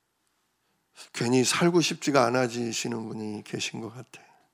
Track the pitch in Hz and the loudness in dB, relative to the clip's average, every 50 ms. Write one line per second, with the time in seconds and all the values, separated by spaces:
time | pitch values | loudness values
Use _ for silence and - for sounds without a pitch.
0 | _ _ _ _ _ _ _ _ _ _ _ _ _ _ _ _ _ _ _ - | _ _ _ _ _ _ _ _ _ _ _ _ _ _ _ _ _ _ _ -20
1 | - - - - 123 120 127 131 123 - - - 175 175 175 180 156 - 175 160 | -20 -14 -6 -4 0 2 4 4 4 4 2 2 2 4 4 4 2 2 -2 -2
2 | - - 139 143 120 117 123 127 127 120 113 120 120 117 110 - - 123 117 117 | -2 2 4 4 4 4 4 2 0 0 -2 -4 -4 -4 -4 -4 -4 -4 -6 -6
3 | 113 110 113 110 110 107 107 104 107 - - 120 - - - 120 113 110 110 127 | -6 -8 -8 -8 -8 -8 -8 -8 -8 -10 -8 -6 -6 -8 -8 -8 -10 -10 -12 -14
4 | - - - - - _ _ _ _ _ | -18 -18 -20 -20 -20 _ _ _ _ _